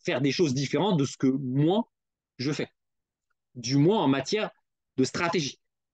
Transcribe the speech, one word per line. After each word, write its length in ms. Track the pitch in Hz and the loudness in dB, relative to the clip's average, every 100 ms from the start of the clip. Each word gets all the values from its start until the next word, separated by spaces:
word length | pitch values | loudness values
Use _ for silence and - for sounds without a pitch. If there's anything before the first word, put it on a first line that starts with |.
| - | -4
faire 160 | 143 | -2
des 100 | 143 | 0
choses 220 | 131 160 | 0 0
différentes 440 | 127 135 143 196 170 | 0 -2 0 2 0
de 80 | 135 | -2
ce 120 | - | 0
que 100 | 135 | 0
moi, 640 | 135 131 135 156 208 - _ _ _ _ - | 0 -2 0 2 0 -4 _ _ _ _ -10
je 140 | 131 | -6
fais. 180 | - - _ _ _ _ _ _ _ _ 127 | -6 -8 _ _ _ _ _ _ _ _ -12
Du 200 | 117 139 | 0 2
moins 280 | 156 220 | 4 4
en 40 | 143 | 2
matière 440 | 135 - 214 180 - _ _ _ - | 0 -2 -4 -4 -10 _ _ _ -2
de 60 | |
stratégie. 560 | 131 - 170 180 135 - _ _ _ | -2 0 -2 -2 -4 -8 _ _ _